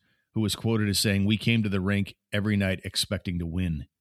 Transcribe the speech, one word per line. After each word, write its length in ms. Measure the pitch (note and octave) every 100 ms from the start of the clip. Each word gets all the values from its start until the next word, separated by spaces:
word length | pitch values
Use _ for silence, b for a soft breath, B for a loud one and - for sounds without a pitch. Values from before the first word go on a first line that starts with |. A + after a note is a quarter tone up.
| _ _ _
who 80 | A2
was 160 | G#2 -
quoted 320 | A2 A2+ G#2
as 100 | F#2+
saying, 260 | G#2+ G2 G2
"We 100 | A2
came 260 | - A#2
to 60 | G#2+
the 120 | F#2+
rink 360 | F#2 G2+ G2 - _
every 240 | G#2 G#2 G2+
night 240 | F#2+ F#2
expecting 560 | G2 - - F#2+ G2 F2
to 80 | E2+
win." 400 | F2 F2+ D2+ - _